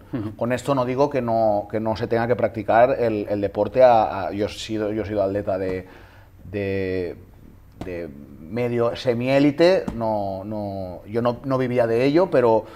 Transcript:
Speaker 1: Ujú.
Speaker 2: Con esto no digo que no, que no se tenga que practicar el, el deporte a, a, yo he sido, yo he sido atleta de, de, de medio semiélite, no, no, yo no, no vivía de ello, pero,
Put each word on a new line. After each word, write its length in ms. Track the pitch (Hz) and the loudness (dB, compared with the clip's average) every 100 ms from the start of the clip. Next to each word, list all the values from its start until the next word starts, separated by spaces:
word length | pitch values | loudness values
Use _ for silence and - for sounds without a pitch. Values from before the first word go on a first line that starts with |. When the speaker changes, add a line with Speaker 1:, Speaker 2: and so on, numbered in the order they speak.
| - | -10
Speaker 1:
Ujú. 240 | 131 104 107 | -8 -6 -4
Speaker 2:
Con 160 | 117 | -4
esto 220 | 123 135 | -2 -2
no 100 | 135 | -2
digo 240 | 123 127 143 | 0 0 0
que 140 | 143 | 0
no, 460 | 120 113 110 104 101 | 0 2 2 0 -2
que 100 | 110 | -4
no 160 | 110 110 | -4 -4
se 100 | 117 | -2
tenga 200 | 113 117 | 0 0
que 100 | 117 | 0
practicar 600 | 110 110 98 110 123 131 | -2 -2 2 4 4 4
el, 260 | 117 107 104 | 0 0 -2
el 100 | 104 | -2
deporte 420 | 101 104 104 131 | -2 -2 0 6
a, 440 | 127 117 98 95 85 | 6 6 4 -2 -4
a, 60 | |
yo 120 | 98 | -4
he 40 | 101 | -4
sido, 420 | - - 107 107 | -6 -6 -4 -4
yo 120 | 107 | -4
he 20 | 98 | -4
sido 160 | 104 | -2
atleta 340 | 98 101 101 95 | 0 -2 -2 -2
de, 300 | 95 92 90 - - - - - 92 | -2 -6 -8 -18 -20 -20 -20 -20 -10
de, 680 | 101 98 98 95 92 87 - - - - - - - | -6 -4 -2 -2 -4 -4 -8 -18 -20 -20 -20 -20 -14
de 260 | 92 85 85 71 69 69 | -12 -10 -10 -14 -18 -18
medio 540 | 80 113 123 120 117 | -10 -4 -2 0 0
semiélite, 880 | - 131 117 123 139 147 143 170 190 - | 0 -2 -2 2 4 4 4 4 4 0
no, 480 | 113 113 107 98 95 | -4 -2 -2 -4 -6
no, 560 | 101 107 101 98 92 85 101 | -8 -6 -6 -8 -10 -12 -8
yo 160 | 110 | -2
no, 160 | 120 120 | -2 -2
no 140 | 135 131 | -2 -2
vivía 280 | 127 123 117 | 0 0 2
de 180 | 113 135 | 2 4
ello, 240 | 151 185 | 4 4
pero, 340 | 147 120 110 - | 4 4 4 0